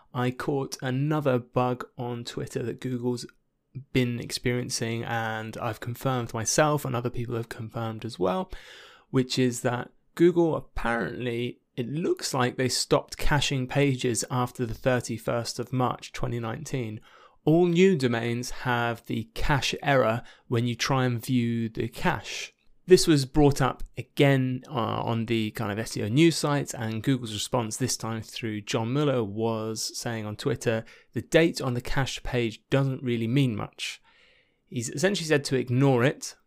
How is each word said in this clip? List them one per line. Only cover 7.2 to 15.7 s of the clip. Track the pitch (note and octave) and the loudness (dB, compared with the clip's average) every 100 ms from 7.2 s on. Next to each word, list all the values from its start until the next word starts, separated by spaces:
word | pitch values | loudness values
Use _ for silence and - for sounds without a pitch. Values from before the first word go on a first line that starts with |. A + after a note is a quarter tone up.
| A#2 A#2 | -4 -4
have | A2+ | -6
confirmed | - A2+ A#2 A2+ A2 | -10 -10 -6 -6 -6
as | A2 - | -10 -4
well, | F3+ F#3 F#3 - - - - - - | -2 -2 -4 -10 -16 -20 -20 -20 -2
which | C3 B2+ - | 0 0 2
is | B2+ A#2+ | 0 0
that | B2 B2 - _ _ - | -2 -2 -6 _ _ 4
Google | E3+ E3+ E3 - | 4 6 2 2
apparently, | - - A#2 A#2 F2+ - B2 A#2 A#2+ - _ - | -4 -4 -2 0 -2 -4 -4 -4 -4 -8 _ -8
it | A#2+ | -6
looks | D3 F#3+ F4+ - | -4 -2 -2 -2
like | C3+ B2 - | 0 0 0
they | B2+ | 0
stopped | - - C#3+ - - | 0 2 2 0 0
caching | - D3 - C3+ B2+ | 4 4 2 -2 -2
pages | C#3 C#3+ B2+ B2+ A2 - | 2 2 2 0 -2 -2
after | B2+ B2 - A#2+ | -2 -2 -2 -6
the | |
thirty-first | A2+ C3+ B2 - A2+ - A#2+ A#2 - | -2 0 0 -2 -6 -2 -2 -4 -6
of | A#2 | -4